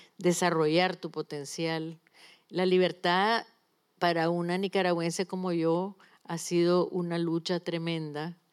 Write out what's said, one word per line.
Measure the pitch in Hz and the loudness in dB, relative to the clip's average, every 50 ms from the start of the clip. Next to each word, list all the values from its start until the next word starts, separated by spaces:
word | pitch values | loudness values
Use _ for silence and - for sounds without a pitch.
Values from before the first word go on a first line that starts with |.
| - - _ | -20 -20 _
desarrollar | - - 180 170 - 185 175 170 160 156 151 156 175 180 185 170 | -2 0 0 2 2 2 2 2 2 2 4 4 4 2 2 0
tu | 165 - 165 | -4 -10 -10
potencial. | - 156 151 - 151 147 139 139 - - 165 165 160 160 160 160 165 160 _ _ _ - - - - _ _ _ | -8 -10 -10 -8 -10 -10 -10 -10 -8 -6 -4 -4 -4 -4 -6 -8 -12 -14 _ _ _ -20 -20 -20 -20 _ _ _
La | - 175 185 | -2 0 2
libertad | 185 180 185 180 175 165 - - 175 175 185 196 220 233 220 - - _ _ _ _ _ _ _ _ _ _ | 4 4 4 4 4 0 0 0 2 2 2 4 2 2 0 -2 -6 _ _ _ _ _ _ _ _ _ _
para | 180 175 170 165 165 170 | 0 2 2 2 2 2
una | 175 175 170 170 180 | 0 0 -2 -2 -2
nicaragüense | 185 196 190 - 196 185 180 180 170 165 170 160 - 185 | -2 -2 -2 0 0 2 2 2 0 0 -2 -2 -4 -4
como | - - 185 180 185 175 | -6 -6 -6 -4 -2 -2
yo | 170 160 165 165 175 185 202 196 - - _ _ _ _ | 0 2 2 2 0 0 -4 -8 -14 -20 _ _ _ _
ha | - 165 165 | -10 -10 -8
sido | - - 180 170 170 175 175 180 170 - | -6 -2 0 2 4 4 4 4 2 0
una | - 185 175 170 170 170 | -2 -4 -4 -2 -2 -2
lucha | 170 165 165 170 165 - 180 170 | -2 -2 -2 -2 -2 -2 -4 -4
tremenda. | 175 - 165 165 165 170 165 160 160 151 143 147 151 170 170 - _ _ | -2 -4 -6 -4 -4 -4 -4 -4 -4 -6 -6 -8 -8 -8 -10 -12 _ _